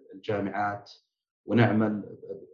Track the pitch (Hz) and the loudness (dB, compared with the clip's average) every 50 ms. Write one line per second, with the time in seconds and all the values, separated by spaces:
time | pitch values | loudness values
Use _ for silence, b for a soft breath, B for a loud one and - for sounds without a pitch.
0 | - - - 95 - - 107 101 98 98 95 101 104 101 101 101 - - - - | -20 -20 -20 -12 -6 -4 -2 -2 -2 -2 -2 -2 -2 -2 -4 -6 -10 -16 -20 -20
1 | _ _ _ _ _ _ _ _ _ - 101 117 117 110 107 107 110 107 107 104 | _ _ _ _ _ _ _ _ _ 2 4 6 6 6 4 4 2 2 0 -4
2 | 98 - - - - - - - - - | -6 -10 -14 -14 -12 -12 -12 -12 -14 -18